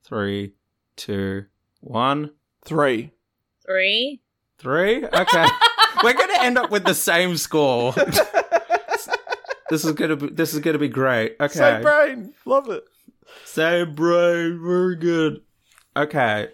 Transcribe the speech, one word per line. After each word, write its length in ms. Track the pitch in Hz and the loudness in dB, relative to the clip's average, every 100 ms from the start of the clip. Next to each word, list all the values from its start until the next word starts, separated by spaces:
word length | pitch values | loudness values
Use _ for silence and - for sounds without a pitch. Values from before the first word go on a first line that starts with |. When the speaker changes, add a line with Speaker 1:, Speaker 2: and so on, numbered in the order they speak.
Speaker 1:
three, 520 | _ 110 101 101 101 _ _ _ _ - | _ -6 -4 -4 -8 _ _ _ _ -18
two, 480 | - 101 95 98 98 _ _ _ | -8 -4 -4 -6 -10 _ _ _
one. 500 | - 110 123 143 151 _ _ _ | -8 -2 -2 -2 -6 _ _ _
Speaker 2:
Three. 480 | - 160 143 113 131 _ _ _ _ _ - | -6 0 2 0 -4 _ _ _ _ _ -6
Speaker 3:
Three. 540 | 190 190 214 262 277 _ _ _ _ | -2 0 -2 -4 -8 _ _ _ _
Speaker 1:
Three? 460 | 131 147 190 247 | -4 0 0 0
Okay. 420 | 269 - 185 - - - 453 | 0 0 2 4 4 4 2
Speaker 3:
<laughs> 280 | 453 440 - | 4 2 4
Speaker 1:
We're 120 | 370 | 2
gonna 260 | 262 381 392 | 4 2 2
end 160 | 247 247 | 2 2
up 120 | 240 | 0
with 140 | 208 | 0
the 100 | 196 | 0
same 420 | 180 - 170 180 165 | 0 2 2 2 -2
score. 580 | - 156 143 120 120 - | -2 2 2 2 0 0
Speaker 2:
<laughs> 60 | 277 - - - - 339 - 349 - 427 - - - - - 539 - | 0 2 2 0 0 -2 0 -4 -2 -8 -6 -8 -6 -10 -10 -14 -4
Speaker 1:
This 140 | 156 | -4
is 80 | 160 | -2
gonna 240 | 151 160 151 | -2 -2 -2
be, 120 | 143 | -6
this 260 | 160 160 | -4 -4
is 60 | 156 | -2
gonna 180 | 156 151 | -2 0
be 100 | 143 | -2
great. 480 | 120 135 123 110 - | 0 0 2 -2 -2
Okay. 200 | 143 165 | -4 2
Speaker 2:
Same 240 | - 110 | 2 4
brain. 500 | 120 294 302 262 202 _ - | 2 4 2 -2 -14 _ -2
Love 240 | 269 269 | -2 -2
it. 140 | 180 - _ _ _ _ - | -10 -12 _ _ _ _ -20
Speaker 1:
Same 500 | - - 160 175 175 | -10 -2 0 2 -2
brain. 640 | 147 165 170 175 170 165 170 | 0 2 4 4 2 -2 -4
Very 320 | 170 180 185 170 | -2 0 0 0
good. 460 | 170 170 156 151 _ _ _ _ _ | 0 2 0 -2 _ _ _ _ _
Okay. 540 | - 147 151 120 107 107 | -4 -2 0 0 0 -4